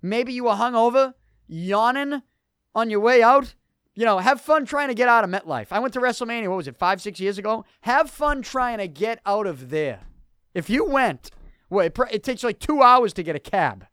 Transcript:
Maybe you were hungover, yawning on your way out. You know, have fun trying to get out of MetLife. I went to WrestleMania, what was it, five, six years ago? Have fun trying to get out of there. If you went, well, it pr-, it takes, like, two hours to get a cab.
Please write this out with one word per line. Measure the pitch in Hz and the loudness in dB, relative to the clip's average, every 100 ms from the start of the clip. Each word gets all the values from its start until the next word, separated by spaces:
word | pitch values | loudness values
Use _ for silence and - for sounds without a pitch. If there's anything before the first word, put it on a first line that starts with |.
Maybe | 175 220 240 | -4 -2 -2
you | 247 | -2
were | 240 | -2
hungover, | 202 233 240 233 254 269 254 _ _ _ | 0 0 2 2 2 0 -2 _ _ _
yawning | 160 180 202 233 262 285 285 - _ _ _ _ | -10 -2 0 2 0 -4 -6 -10 _ _ _ _
on | - 226 | -4 -2
your | 214 | 0
way | 220 247 | 4 6
out. | 233 269 262 - _ _ _ | 6 6 2 -14 _ _ _
You | - | -4
know, | 226 196 | 0 2
have | 190 277 | 2 0
fun | - 311 | 2 0
trying | 262 285 285 | 0 -4 -4
to | |
get | 226 247 | 0 4
out | 233 | 4
of | 202 | 4
MetLife. | 185 160 135 107 | -4 -4 -8 -4
I | 190 | -4
went | 254 | -4
to | 254 | -2
WrestleMania, | 247 233 233 233 208 | -2 -2 -6 -6 -4
what | 185 | -4
was | 143 | -6
it, | 127 | -4
five, | 180 196 | -2 -2
six | 208 196 | -4 -6
years | 190 196 | -6 -4
ago? | 208 220 - _ | -4 -6 -8 _
Have | - 254 320 | 0 0 0
fun | - 294 277 | -2 -2 -2
trying | 240 262 247 233 | -6 -4 -4 -4
to | 190 | -8
get | 143 208 226 | -6 -6 -4
out | - 202 202 | -4 -2 -2
of | 143 127 | -8 -8
there. | 156 147 104 - - _ _ _ | -4 -4 -6 -16 -20 _ _ _
If | - 160 | -10 -2
you | 240 | -2
went, | 415 277 220 131 - - - - _ | 0 0 0 -2 -14 -20 -20 -20 _
well, | 190 170 | 0 0
it | |
pr-, | - 247 | 0 -2
it | 220 | -2
takes, | 233 254 | -4 -4
like, | 247 233 | -4 -6
two | - 302 | -4 4
hours | 254 247 233 | 8 8 4
to | - | -2
get | 170 151 | -6 -6
a | |
cab. | - 202 151 98 - | -4 0 0 -2 -18